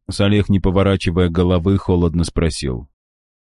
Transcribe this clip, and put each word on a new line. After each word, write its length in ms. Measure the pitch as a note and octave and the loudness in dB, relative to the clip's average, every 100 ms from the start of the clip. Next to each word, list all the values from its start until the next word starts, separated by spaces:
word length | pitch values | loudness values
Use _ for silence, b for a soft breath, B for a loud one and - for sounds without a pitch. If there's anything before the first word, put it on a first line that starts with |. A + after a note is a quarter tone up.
| - | -6
Салех, 400 | F#2+ G2+ G#2 G2 | -2 0 2 2
не 100 | G2 | 0
поворачивая 680 | F#2+ F#2 G2 F#2+ - F2 F2+ | 2 2 2 0 0 0 0
головы, 480 | E2+ F2+ F2+ F2+ G2 | 2 0 2 2 0
холодно 480 | - F2+ F2 D#2+ E2+ | 0 0 2 0 -2
спросил: 640 | - E2 - C#2 A#1+ A#1+ _ _ _ _ _ _ | -2 -2 -4 -6 -8 -12 _ _ _ _ _ _